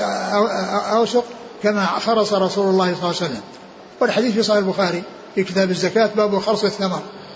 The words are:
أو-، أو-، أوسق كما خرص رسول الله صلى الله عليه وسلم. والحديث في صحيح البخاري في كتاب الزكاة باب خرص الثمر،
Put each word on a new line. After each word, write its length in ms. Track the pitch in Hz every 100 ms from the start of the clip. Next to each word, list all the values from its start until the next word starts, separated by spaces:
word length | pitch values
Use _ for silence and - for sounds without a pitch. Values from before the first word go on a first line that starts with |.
أو-، 460 | - - 185 202 220
أو-، 500 | 196 185 202 208 214
أوسق 260 | 226 240 233 - - -
كما 220 | 208 208 185
خرص 480 | - - 226 202
رسول 360 | 202 185 190 196
الله 160 | 190 180
صلى 100 | 175
الله 100 | 175
عليه 260 | 165 170
وسلم. 100 | 117 - - - - - -
والحديث 340 | 240 202 247
في 100 | 214
صحيح 140 | 208 208
البخاري 460 | 190 175 185 175 190 - - -
في 80 |
كتاب 260 | 190 185 190
الزكاة 400 | 180 180 220 214 214
باب 240 | 208 196
خرص 240 | 196 214
الثمر، 380 | 202 196 190 160 - - -